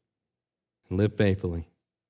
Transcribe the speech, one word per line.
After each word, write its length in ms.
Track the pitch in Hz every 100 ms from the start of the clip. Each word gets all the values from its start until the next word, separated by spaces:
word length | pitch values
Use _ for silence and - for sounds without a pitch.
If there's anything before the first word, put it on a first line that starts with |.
| _ _ _ _ _ _ _ _ _
and 100 | 92
live 160 | 104
faithfully. 540 | - 104 95 90 85 - _ _ _